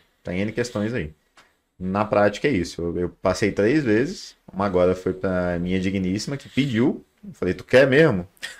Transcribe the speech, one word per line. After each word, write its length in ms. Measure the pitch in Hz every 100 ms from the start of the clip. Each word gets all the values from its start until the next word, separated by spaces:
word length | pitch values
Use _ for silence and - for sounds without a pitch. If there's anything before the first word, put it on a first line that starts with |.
| _ _
Tem 160 | 87 90
N 140 | 104
questões 400 | 123 120 107 107
aí. 200 | 123 76 - _ _ _ _ _ -
Na 280 | 92 98 104
prática 420 | 104 104 - 156
é 40 |
isso. 300 | 107 82 -
Eu, 160 | 85 87
eu 100 | 87 -
passei 300 | 95 92 104
três 320 | 90 104 156
vezes, 540 | 131 107 147 202 - - -
uma 120 | 92 101
agora 300 | 90 90 92
foi 180 | 92
pra 460 | 92 95 90 90 87
minha 200 | 90 92
digníssima, 580 | 95 98 92 101 - 139
que 100 | -
pediu. 580 | - 143 110 135 - - _ 202
Eu 60 |
falei, 200 | - 92
"Tu 120 | 90 -
quer 200 | 123 143
mesmo?" 380 | 131 160 98 90 _ - -